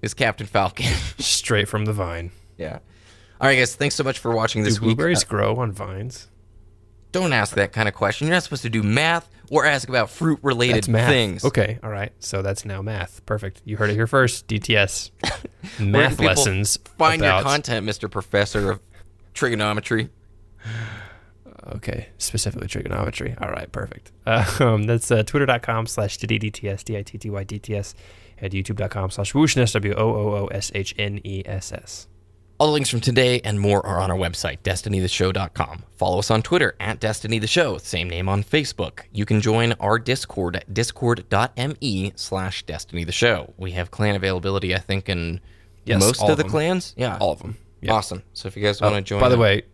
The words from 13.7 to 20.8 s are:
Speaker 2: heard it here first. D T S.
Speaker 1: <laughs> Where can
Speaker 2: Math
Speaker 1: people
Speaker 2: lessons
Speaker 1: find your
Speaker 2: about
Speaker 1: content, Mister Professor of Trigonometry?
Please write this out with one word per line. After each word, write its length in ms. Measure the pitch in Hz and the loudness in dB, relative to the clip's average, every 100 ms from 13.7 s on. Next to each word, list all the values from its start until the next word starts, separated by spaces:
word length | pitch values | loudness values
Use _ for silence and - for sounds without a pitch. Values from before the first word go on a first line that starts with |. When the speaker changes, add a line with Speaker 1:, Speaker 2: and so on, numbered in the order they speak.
| 104 | -2
Speaker 2:
heard 100 | 104 | 0
it 40 | |
here 120 | 104 113 | 2 2
first. 400 | 139 127 - - | 4 4 2 -4
D 100 | 110 | -4
T 180 | - 107 | -2 0
S. 340 | 98 - - _ | 0 -2 -10 _
Speaker 1:
<laughs> 40 | |
Where 100 | - - - _ - - | -6 -6 -12 _ -18 -4
can 120 | 104 | 2
Speaker 2:
Math 180 | 107 127 110 | 4 2 2
Speaker 1:
people 80 | 143 | 2
Speaker 2:
lessons 520 | 180 127 95 101 - - - | 2 2 0 -2 -4 -6 2
Speaker 1:
find 220 | 160 160 | 2 4
your 80 | 101 | 4
Speaker 2:
about 140 | 92 | 4
Speaker 1:
content, 420 | 135 147 143 113 104 | 2 0 0 -4 -2
Mister 220 | 104 107 | -4 -6
Professor 640 | 101 - 101 101 107 98 | -6 0 0 2 0 0
of 80 | 98 - - - - - | -2 -8 -20 -20 -20 -16
Trigonometry? 760 | - 131 113 107 104 - 113 110 _ - - - - 113 113 | -2 0 0 0 -2 0 -2 -2 _ -20 -20 -20 -18 -12 -10